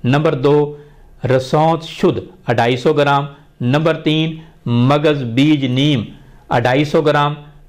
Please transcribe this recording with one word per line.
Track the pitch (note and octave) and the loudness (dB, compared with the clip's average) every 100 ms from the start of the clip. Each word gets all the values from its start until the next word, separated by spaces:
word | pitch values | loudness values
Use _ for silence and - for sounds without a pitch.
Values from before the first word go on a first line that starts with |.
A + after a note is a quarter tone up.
| B2 | -2
नंबर | C#3+ D#3 D3 | 0 0 0
दो, | C#3 D3 D3 D3 - - - - | 2 2 0 -4 -20 -20 -20 -10
रसौंत | - C3 C3 D#3 D#3+ D#3+ | -2 0 0 0 2 0
शुद्ध | - - F#3 A#2 - - - | -6 -4 -2 -2 -8 -12 -4
अढ़ाई | A#2 A#2 B2+ | -2 0 0
सौ | D#3 | 0
ग्राम। | C#3+ C#3+ C#3+ D3 - - _ | 0 2 0 -2 -10 -20 _
नंबर | B2 C#3+ D#3+ D#3 | -2 0 0 -2
तीन, | D#3 D#3 D#3+ D#3 - - - | -2 -2 -2 -6 -16 -14 -4
मगज़ | A#2+ B2 D3 D#3 D3 B2 | 0 2 2 2 0 -2
बीज | A2+ D3 D3+ C3 | 0 2 2 0
नीम | B2 D3 C3+ G2+ - - - - | 0 0 0 -4 -12 -20 -20 -4
अढ़ाई | B2+ A#2+ C3+ D3 | -2 0 0 0
सौ | E3+ | 0
ग्राम। | D3+ D3 D3 D3 - - | 2 0 0 -4 -14 -20